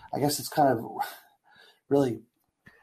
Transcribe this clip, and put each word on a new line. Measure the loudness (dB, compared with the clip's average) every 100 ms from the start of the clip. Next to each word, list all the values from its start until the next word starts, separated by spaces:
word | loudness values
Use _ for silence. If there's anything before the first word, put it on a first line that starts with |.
| -8
I | -2
guess | 0 -2
it's | -2
kind | 2 4
of | 2 -4 -8 -10 -12 _ _ _ _ -20 _ 0
really, | 2 2 -2 -12 _ _ _ -20 _